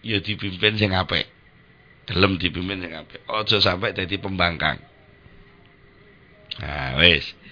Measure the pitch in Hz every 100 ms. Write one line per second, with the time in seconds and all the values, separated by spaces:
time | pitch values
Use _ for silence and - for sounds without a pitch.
0 | 110 104 92 104 101 90 107 107 104 92
1 | 92 87 - - - - - _ _ -
2 | - 87 98 92 87 78 92 98 90 80
3 | 80 - - 110 107 107 95 90 107 95
4 | 92 98 98 95 87 80 78 67 - -
5 | - - - - - - - _ - -
6 | - - - - - - 76 73 65 65
7 | 87 78 - - -